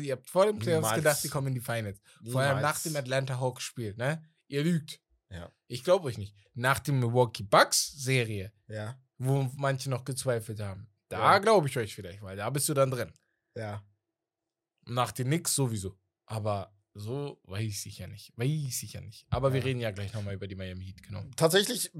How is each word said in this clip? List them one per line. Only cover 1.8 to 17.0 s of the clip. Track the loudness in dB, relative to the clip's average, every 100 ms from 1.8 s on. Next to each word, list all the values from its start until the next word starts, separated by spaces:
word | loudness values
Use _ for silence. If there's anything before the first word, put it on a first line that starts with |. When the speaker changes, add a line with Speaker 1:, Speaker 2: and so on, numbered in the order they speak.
| -4 -8 _ -18 -4
Speaker 1:
Vor | 0
allem | 2 2
Speaker 2:
Niemals. |
Speaker 1:
nach | 0 0
dem | -2 -4
Atlanta | -2 0 0 -2
Hawks | -2 -4
Spiel, | -8 -8 -8 -4
ne? | -2 -2 -6 _ _
Ihr | 0
lügt. | 2 2 0 -12 _ _ _
Speaker 2:
Ja. | -14 -14 _ -12
Speaker 1:
Ich | -4
glaub | 4 4
euch | 4 -6
nicht. | -8 -14 _
Nach | 0 2 2
dem | 2 2
Milwaukee | 4 4 4 2
Bucks | 4 6 6 4 -2
Serie, | -4 0 0 0 -4 -8 -12 -14
Speaker 2:
Ja. | -10 -10 -12 _ -6
Speaker 1:
wo | 0 0 0
manche | -2 -2 -2 -2
noch | -6
gezweifelt | -6 -6 -2 -2 -4 -8
haben, | -8 -10 -16 _ -12
da | 0
Speaker 2:
Ja. | 6 6
Speaker 1:
glaub | 6 6 4
ich | 0
euch | -4
vielleicht, | -8 -14 -14
weil | -12 -8
da | -4
bist | -2 0
du |
dann | 4 2
drin. | 2 -6 -10 _ _ _ -10
Speaker 2:
Ja. | -8 -10 -12 _ _ _ _ _ _ _ _ _
Speaker 1:
Nach | -6 -2 -2
den | -2 0
Knicks | 0 0
sowieso. | 0 0 -2 -6 -12 _ _ -10
Aber | -6 -2 -4 -6 _ _
so | -14